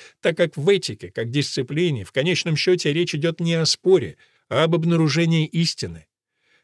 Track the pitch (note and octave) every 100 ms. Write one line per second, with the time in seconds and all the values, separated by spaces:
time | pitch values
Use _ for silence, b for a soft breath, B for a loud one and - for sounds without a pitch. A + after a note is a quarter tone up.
0 | B B E3+ D#3+ E3+ - D#3+ G3 - G2+
1 | - - A2+ C#3 C3+ - B2+ D3 F3 B2+
2 | F#2 C3 D#3+ F3 E3+ D3+ - F3+ D#3 D3+
3 | E3+ D3+ E3 D#3+ E3+ E3 D#3 - F3+ F#3
4 | F#2+ - b b b C#3 D#3+ E3+ E3 E3+
5 | D#3 C#3+ E3 E3 D#3 E3 E3 - F#2 E2
6 | - _ _ _ _ _